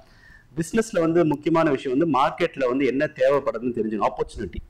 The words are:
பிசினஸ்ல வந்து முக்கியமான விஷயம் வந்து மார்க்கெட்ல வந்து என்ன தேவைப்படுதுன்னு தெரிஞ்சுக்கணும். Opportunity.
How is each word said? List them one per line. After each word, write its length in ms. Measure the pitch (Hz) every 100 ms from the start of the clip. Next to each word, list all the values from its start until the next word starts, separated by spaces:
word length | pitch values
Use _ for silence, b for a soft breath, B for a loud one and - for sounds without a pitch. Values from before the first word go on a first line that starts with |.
| b b b b b -
பிசினஸ்ல 440 | 165 226 220 180
வந்து 260 | 165 170 160
முக்கியமான 440 | 139 170 165 160
விஷயம் 280 | 135 135 131
வந்து 220 | 165 127
மார்க்கெட்ல 480 | 156 - 170 139 127
வந்து 180 | 131 131
என்ன 200 | 131 151
தேவைப்படுதுன்னு 720 | 139 131 143 135 113 123 117
தெரிஞ்சுக்கணும். 320 | 107 107 117
Opportunity. 480 | - 110 - 95 -